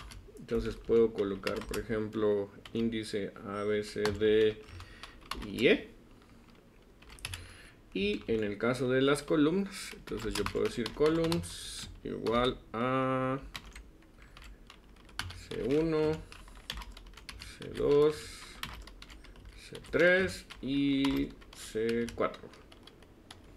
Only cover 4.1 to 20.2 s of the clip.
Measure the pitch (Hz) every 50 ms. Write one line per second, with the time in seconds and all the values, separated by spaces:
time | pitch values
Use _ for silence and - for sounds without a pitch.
4.1 | 98 98 107 107 107 110 110 107 107 - - - - - - - - - - -
5.1 | - - - - - - - 104 98 101 117 160 226 285 - - - - - -
6.1 | - - - - - - - - - - - - - - - - - - - -
7.1 | - - - - - - - - - - - - - - - - - 185 196 208
8.1 | 208 208 - - 113 110 107 104 101 104 113 120 127 127 135 123 127 131 135 139
9.1 | 147 147 - - 165 156 143 151 165 196 196 196 - - - - - - - -
10.1 | - - 110 104 98 104 98 - - 107 107 107 - 123 113 107 - - 147 156
11.1 | 160 165 165 165 170 170 170 - - - - - - - - - - - - 95
12.1 | 98 98 98 104 113 120 123 127 120 - - - - 110 120 127 131 131 131 131
13.1 | 131 131 131 131 131 139 - - - - - - - - - - - - - -
14.1 | - - - - - - - - - - - - - - - - - - - -
15.1 | - - - - - - - - - - - 117 139 156 165 165 156 156 156 156
16.1 | 160 165 - - - - - - - - - - - - - - - - - -
17.1 | - - - - - - - - - - - - - - 123 139 143 143 147 156
18.1 | 151 - - - - - - - - - - - - - - - - - - -
19.1 | - - - - - - - - - - - - - - - - - 135 165 180
20.1 | 180 185